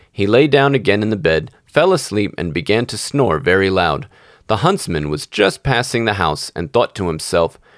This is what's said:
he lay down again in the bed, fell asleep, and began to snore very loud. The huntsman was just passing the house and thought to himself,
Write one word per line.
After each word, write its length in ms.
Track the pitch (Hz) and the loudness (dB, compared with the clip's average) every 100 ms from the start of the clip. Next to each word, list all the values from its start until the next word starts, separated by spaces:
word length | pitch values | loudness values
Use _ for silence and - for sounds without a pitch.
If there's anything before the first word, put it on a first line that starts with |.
| _ | _
he 160 | - 101 | -4 2
lay 220 | 120 151 | 4 4
down 280 | 139 139 135 | 4 4 2
again 260 | 98 104 | 2 0
in 80 | 107 | 0
the 80 | 101 | 0
bed, 340 | 80 80 127 - _ | 0 0 -2 -12 _
fell 260 | 147 185 | 2 2
asleep, 420 | 170 - 104 104 - | 2 0 -4 -4 -4
and 160 | 85 | -6
began 320 | 85 90 110 117 | -4 0 0 -2
to 120 | 104 | -8
snore 420 | - 143 113 78 | -4 0 0 0
very 320 | 87 95 95 | 2 2 2
loud. 360 | 95 85 71 - _ _ _ - | 2 0 -2 -6 _ _ _ -4
The 100 | 107 | 0
huntsman 520 | 165 202 - 78 73 | 0 0 -4 -4 -4
was 160 | 76 - | -6 -6
just 380 | - 98 - | 0 0 0
passing 420 | 139 120 123 117 113 | 0 0 0 -2 -2
the 80 | |
house 380 | 101 80 76 - - | 0 -2 -2 -6 -8
and 160 | 82 | -2
thought 240 | 117 - - | 0 0 -2
to 120 | 87 | -4
himself, 520 | 80 - 87 82 - _ | -4 -2 0 0 -4 _